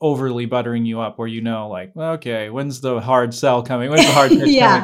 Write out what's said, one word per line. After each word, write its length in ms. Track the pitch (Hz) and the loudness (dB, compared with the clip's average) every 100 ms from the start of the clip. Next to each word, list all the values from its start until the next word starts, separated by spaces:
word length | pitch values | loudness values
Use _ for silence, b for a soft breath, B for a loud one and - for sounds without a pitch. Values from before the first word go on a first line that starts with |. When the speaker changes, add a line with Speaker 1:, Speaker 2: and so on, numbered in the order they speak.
Speaker 1:
overly 440 | 156 135 131 120 120 | -2 0 -2 -4 -4
buttering 400 | 123 120 117 117 | -4 -2 -2 -2
you 140 | 113 | -4
up 180 | 107 - | -6 -6
where, 100 | 113 | -8
you 100 | 113 | -6
know, 280 | 113 113 107 | -6 -6 -6
like, 260 | 92 95 165 | -10 -12 -8
"Well, 160 | 160 | -6
okay, 360 | 160 123 113 107 | -6 -6 -6 -6
when's 320 | 127 143 127 | -6 -8 -6
the 180 | 131 120 | -4 -4
hard 340 | 110 127 120 | 2 2 2
sell 300 | 117 139 123 | 0 0 0
coming? 260 | 120 127 127 | 0 -4 0
When's 160 | 156 - | 2 4
the 60 | |
hard 180 | 143 139 | 4 6
Speaker 2:
<laughs> 60 | 151 | 4
Speaker 1:
pitch 120 | 294 | 4
Speaker 2:
Yeah. 320 | 269 226 - | 4 4 2